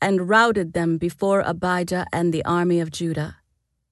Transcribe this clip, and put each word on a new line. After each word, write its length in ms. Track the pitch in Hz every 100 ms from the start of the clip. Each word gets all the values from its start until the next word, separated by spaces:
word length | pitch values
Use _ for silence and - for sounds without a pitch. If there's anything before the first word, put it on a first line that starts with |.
and 260 | 196 190 180
routed 440 | 220 233 208 165
them 260 | 170 165 165
before 420 | 175 - 196 196
Abijah 680 | - 170 180 180 175 180 -
and 200 | 170 175
the 120 | 160
army 360 | - 175 180 170
of 100 | 165
Judah. 460 | - 170 160 151 - _ _ _ _ _